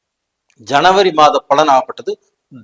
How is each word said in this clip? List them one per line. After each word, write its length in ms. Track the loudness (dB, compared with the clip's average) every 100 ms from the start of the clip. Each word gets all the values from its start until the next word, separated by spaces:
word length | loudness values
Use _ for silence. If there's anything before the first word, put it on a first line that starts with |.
| _ _ _ _ _ _
ஜனவரி 500 | -6 0 2 2 0 2
மாத 160 | 2 0 -2
பலன் 220 | -2 0
ஆகப்பட்டது 380 | 0 -2 -10 -12 -14 _ _ _ -6